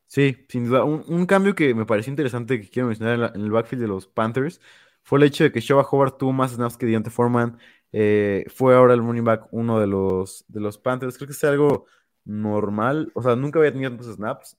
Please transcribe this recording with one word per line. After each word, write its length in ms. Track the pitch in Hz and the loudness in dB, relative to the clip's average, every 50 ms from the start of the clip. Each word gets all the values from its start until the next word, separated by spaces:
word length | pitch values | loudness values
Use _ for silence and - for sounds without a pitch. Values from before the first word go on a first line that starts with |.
| _ _ | _ _
Sí, 380 | - 139 143 139 131 - _ _ | 0 0 2 2 0 -4 _ _
sin 160 | - 127 120 | -6 -4 -2
duda. 180 | 117 123 131 110 | 2 2 2 2
Un, 220 | 147 151 156 - - | 2 0 -2 -4 -4
un 180 | 165 170 180 | -2 -2 0
cambio 300 | 180 196 196 196 196 208 | 2 2 2 2 2 0
que 180 | - 160 135 120 | 2 2 0 2
me 120 | 113 110 | 0 0
pareció 260 | 98 113 104 110 135 | 0 0 -2 -2 -4
interesante 480 | 139 143 151 127 113 120 120 113 131 113 | -4 -4 -4 -4 -4 -6 -4 -4 -4 -4
que 100 | 101 - | -6 -6
quiero 180 | - 123 127 120 | -6 -4 -2 -2
mencionar 260 | 110 110 113 113 120 | -2 -2 -2 -2 0
en 80 | 120 | 0
la, 100 | 117 113 - | -2 -4 -4
en 80 | 98 | -6
el 100 | 104 107 | -4 -2
backfield 320 | 107 113 113 - - 127 117 | -2 -2 -2 -2 -6 -6 -4
de 40 | 107 | -4
los 200 | 98 95 - _ | -4 -6 -8 _
Panthers 520 | - - 110 110 110 135 135 165 - - _ _ - _ _ _ _ _ _ | -4 -4 -4 -2 -2 -4 -4 -6 -8 -14 _ _ -20 _ _ _ _ _ _
fue 160 | - - 139 | 0 2 4
el 40 | 143 | 4
hecho 200 | 147 143 - 165 | 4 4 2 0
de 80 | 143 | 2
que 100 | - 120 | 0 0
Chuba 260 | 110 - 139 139 135 - | 0 2 2 2 2 2
Hubbard 240 | - 139 135 131 127 | 2 2 2 2 0
tuvo 200 | - 139 131 131 | -2 -2 -2 0
más 180 | 131 131 131 | 0 -2 -2
snaps 260 | 120 117 120 120 113 - | -2 -4 -6 -6 -6 -4
que 100 | 127 117 | -2 0
Deontay 240 | 113 110 107 113 | 0 0 -2 -4
Foreman. 460 | - - 120 120 123 120 117 117 117 - _ - _ _ _ _ - | -2 0 0 2 2 2 0 0 -4 -10 _ -20 _ _ _ _ -2
Eh, 520 | 107 107 104 104 104 104 101 98 95 - - - | 0 2 2 2 2 2 2 0 -2 -4 -6 -6
fue 220 | - 135 131 127 | 0 4 6 6
ahora 200 | 127 127 123 123 | 8 8 8 6
el 40 | 120 | 4
running 220 | 113 117 117 117 117 | 2 0 -2 0 2
back 240 | 117 110 110 - - | 0 0 0 -2 -8
uno 280 | - 113 117 117 113 110 | -8 -4 -2 0 0 2
de 80 | 107 98 | 2 2
los, 560 | 98 98 95 95 92 92 95 98 - - - _ | 0 0 0 0 0 -2 -4 -6 -10 -20 -20 _
de 120 | - 107 | -10 -8
los 180 | 104 104 104 - | -8 -8 -8 -6
Panthers. 400 | - 127 127 127 131 127 123 - | -6 -4 -4 -4 -6 -8 -10 -10
Creo 100 | 143 135 | -14 -14
que 60 | 143 | -10
es 100 | - - | -4 -2
algo 420 | 151 143 143 147 147 135 123 - _ _ _ _ _ _ _ - | 0 2 2 2 2 2 0 -4 _ _ _ _ _ _ _ -14
normal. 840 | - 104 104 107 107 104 104 104 101 104 104 107 123 143 156 156 - - | -10 -8 -6 -4 -2 -2 -2 -2 -2 -2 -2 -2 0 -2 -2 -4 -6 -6
O 60 | - | -4
sea, 140 | 117 127 120 | 0 0 0
nunca 240 | 120 135 147 143 165 | 0 -2 -2 0 2
había 120 | 156 147 | 2 2
tenido 200 | 127 135 135 131 | 2 -2 -6 -6
tantos 240 | 120 117 123 120 107 | -8 -10 -14 -14 -12
snaps. 420 | 85 101 113 143 - - - - | -8 -8 -8 -8 -8 -12 -20 -20